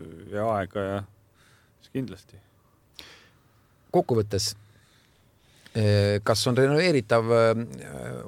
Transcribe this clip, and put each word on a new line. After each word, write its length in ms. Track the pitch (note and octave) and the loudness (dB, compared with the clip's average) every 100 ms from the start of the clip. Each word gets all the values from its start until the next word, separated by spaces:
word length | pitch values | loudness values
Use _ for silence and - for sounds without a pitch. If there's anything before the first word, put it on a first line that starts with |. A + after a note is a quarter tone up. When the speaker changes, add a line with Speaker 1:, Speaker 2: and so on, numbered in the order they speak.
| - E2 - | -16 -18 -10
Speaker 1:
ja 180 | G#2 A2+ | -4 -2
aega 340 | G#2 F#2+ G#2 | -2 -2 -4
ja 160 | G2 G2+ G2+ _ _ _ _ _ _ _ | -4 -6 -8 _ _ _ _ _ _ _
siis 180 | _ | _
kindlasti. 440 | C3+ B2 F#2 _ F#2+ _ _ _ _ _ _ - - _ _ _ _ _ _ - | -10 -8 -12 _ -20 _ _ _ _ _ _ -20 -20 _ _ _ _ _ _ -2
Speaker 2:
Kokkuvõttes, 560 | F3+ F3+ A#2 G#2 F#2+ - - _ _ _ _ _ _ _ _ _ _ - | -2 2 0 0 -4 -6 -10 _ _ _ _ _ _ _ _ _ _ -8
äh, 540 | A2+ G#2+ G#2 G2+ G#2 | 0 4 4 4 2
kas 220 | G#2+ A2 C3 | 0 0 2
on 100 | B2 | 2
renoveeritav, 760 | C3+ D3 F3+ C#3+ - A#2 A2+ | 4 4 2 2 2 0 4
äh, 920 | A#2 A2+ A2+ A#2 - - C3 A#2+ B2 | 4 4 2 -4 -12 -14 -12 -12 -12